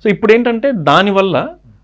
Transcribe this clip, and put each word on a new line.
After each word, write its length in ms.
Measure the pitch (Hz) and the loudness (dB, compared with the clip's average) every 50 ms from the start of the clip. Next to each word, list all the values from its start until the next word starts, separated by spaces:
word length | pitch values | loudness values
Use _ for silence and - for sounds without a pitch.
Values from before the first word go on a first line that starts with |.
| - | -2
So 40 | 311 | -2
ఇప్పుడు 220 | - - 220 214 | 0 0 2 2
ఏంటంటే 400 | 226 240 240 240 233 226 247 277 | 2 2 2 -2 -4 -2 -2 -2
దానివల్ల 760 | 254 175 143 139 151 180 196 208 196 196 196 190 151 131 202 311 349 - _ - - _ | -2 -2 0 2 2 2 2 0 0 0 0 0 -2 -2 -4 -6 -10 -18 _ -20 -20 _